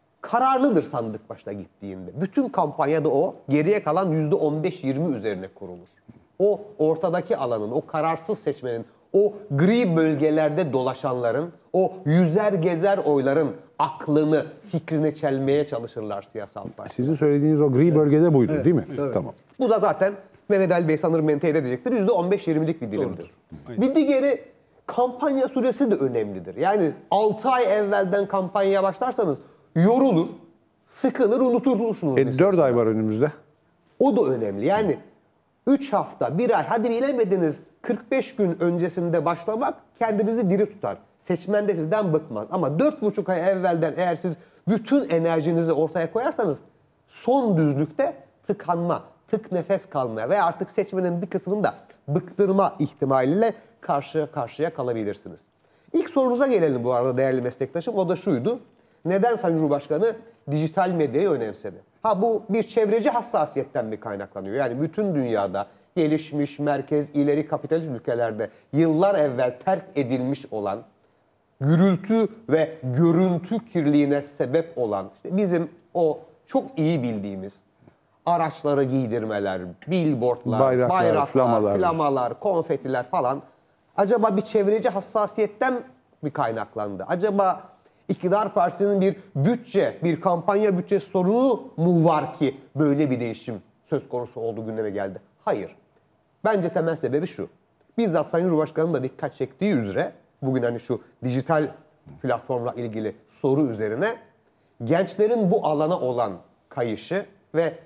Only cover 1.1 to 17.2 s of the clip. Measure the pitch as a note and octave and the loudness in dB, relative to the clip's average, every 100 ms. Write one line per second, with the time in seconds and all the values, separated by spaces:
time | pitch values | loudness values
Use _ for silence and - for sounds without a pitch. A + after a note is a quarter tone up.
1.1 | G#2 - A2 G#2 G2+ F2 _ G2+ F#2+ F2+ | -10 -14 -16 -12 -12 -14 _ -14 -12 -12
2.1 | G#2 F#3+ D4 B3+ - D3+ D3+ C#3+ D#3+ D3 | -8 -4 -2 0 0 -2 0 0 0 2
3.1 | C3+ F#3 - - D3 D#3 G#3 D#3 E3 F#3+ | 0 0 -4 -2 0 2 0 0 0 0
4.1 | D#3 D3+ F#3+ D3+ D#3 F3 - C3+ C3+ E3 | 0 0 0 0 0 -4 -4 -4 -2 -2
5.1 | A#2+ G#2+ F#2+ F#2+ - F#2+ F2 F2+ _ - | -2 -4 -6 -8 -14 -16 -16 -20 _ -20
6.1 | - _ - G3+ G3+ - - D#3 D#3+ F#3 | -20 _ 0 0 0 -6 -2 0 0 -2
7.1 | F3 E3+ G3+ B2 A2+ G#2 C#3 - D#3 D#3+ | -2 -2 -2 -2 -4 -2 -4 -4 -2 -2
8.1 | E3 - G#3+ D3+ - B2+ A#2 - _ _ | -2 -6 -6 -6 -6 -6 -8 -10 _ _
9.1 | G3 G3+ G3+ - C#3+ F3+ A#3+ G3+ D#3+ D#3+ | 2 2 -2 -4 2 4 4 2 2 2
10.1 | C#3+ D#3 D#3 D#3 D3+ D#3+ C3+ B2+ B2 C#3 | 2 2 2 2 0 -2 -2 -2 -4 -4
11.1 | B2+ A#2+ B2 E3+ - _ F#3 F#3+ - D3 | -2 0 -2 -4 -10 _ 0 0 -2 2
12.1 | E3 E3+ F#3 G#3+ G3 F3 E3 G3 F#3+ D3+ | 4 4 2 2 2 0 2 2 2 2
13.1 | C#3+ C3 D3 D3 - - - D#3 - D#3 | 2 2 2 0 -4 -10 -4 -4 -4 0
14.1 | D3+ D3+ D3+ - - - E3 - D#3 D3+ | 2 4 2 -2 -12 -8 -6 -2 0 0
15.1 | D3 D3 C3+ C3+ C#3+ D3 A#2+ A#2 A#2 G#2+ | -2 -2 0 2 0 0 -6 -8 -8 -8
16.1 | G2+ - A2 G2+ G#2+ G2 - G2+ - C3 | -8 -10 -12 -12 -12 -14 -14 -10 -4 -2
17.1 | D3+ | 2